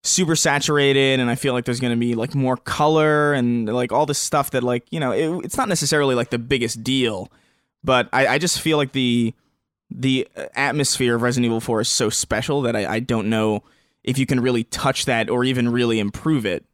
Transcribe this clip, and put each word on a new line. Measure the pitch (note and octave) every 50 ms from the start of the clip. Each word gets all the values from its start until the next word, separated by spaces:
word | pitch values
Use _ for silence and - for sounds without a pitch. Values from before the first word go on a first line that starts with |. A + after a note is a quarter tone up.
| -
super | - - - F#3 D#3 E3
saturated, | D#3 - D#3+ C#3+ C#3+ - - D3+ D3 C#3+ C#3 C#3 C#3 C3+ C3+ C3+ C3
and | B2+ A#2+
I | A#2
feel | B2+ - C#3 B2
like | B2 A#2+
there's | - A#2+ B2
gonna | C3 B2 A#2
be, | A#2 A#2+ A#2+ A#2
like, | A2 A2 D3 -
more | C#3 C3 B2+ B2+
color | A#2+ _ - - - D3+ D3+ D#3 D#3 D#3 D#3 D3+ D3+ D3 D3 C#3+
and, | C3+ A#2+ A#2+ A#2+ A#2+ A2+ G#2+
like, | A2+ B2 B2 A2+
all | G#2+ B2+ D#3
this | C#3+ D3
stuff | - - - - D3 C#3 -
that, | - C3 A#2+
like, | B2+ B2 B2 - _
you | - D#3+
know, | D3 B2+
it, | G#2 A2 D#3+ D#3 F3 F#3 -
it's | - -
not | - B3+ G#3+
necessarily, | F#3 D#3+ D3 C#3+ D#3+ D3 C#3+ C3+ B2+
like, | A#2+ A#2 -
the | B2+ A#2+
biggest | A#2 B2 C#3+ C3 A#2+ A2+ - A2+ A2+
deal, | B2+ C3 C3+ B2 A#2 G#2+ F#2 F#2+ - _ _ _ _ _ _ _ _ _ _ -
but | D#3+ - B2 A#2+ -
I, | - B2+ C3+
I | C3 B2+ D3+
just | E3+ E3+ - -
feel | - D#3+ D#3
like | D3 C#3+ C3 -
the, | C3+ B2+ B2 A#2+ A#2+ A#2 A2+ - _ _ _ _ _ _ _ _ _ _ _
the | - B2 B2+ C3+ C3 C3 - - _ - C#2 - -
atmosphere | - C#3 C#3 A#2+ D3+ C#3 - - - C3 B2 A#2+
of | A#2
Resident | A#2 B2 A#2+ B2+ A#2+
Evil | A#2 A#2 A2+
four | - - A#2 A2
is | A2 -
so | - - B2 G#2+
special | A2 - - - A2+ G#2+ A2+ - D3 C#3+ C3+
that | A#2+ A#2
I, | G#2+ G2+ C2+ G2
I | A2+
don't | B2 B2 A#2+ A2+ G2+ G#2+
know | A2+ A2 A2 A2 G#2+ G#2 _ _ _ _ _ _ _ _ _
if | - B2+
you | C3+ C3+
can | - C#3 B2+
really | A#2+ C3 B2 A#2 A2+
touch | _ - - - C#3 C3 - -
that | - B2 A2+ A#2 -
or | A#2 B2 B2
even | C3 C3 B2+ A#2 A#2+
really | A#2 B2 A#2+ A#2 A2+ A2
improve | G#2 G2+ - - - D#3+ D#3+ C#3 G#2+
it | G2+ F2 D2+ - _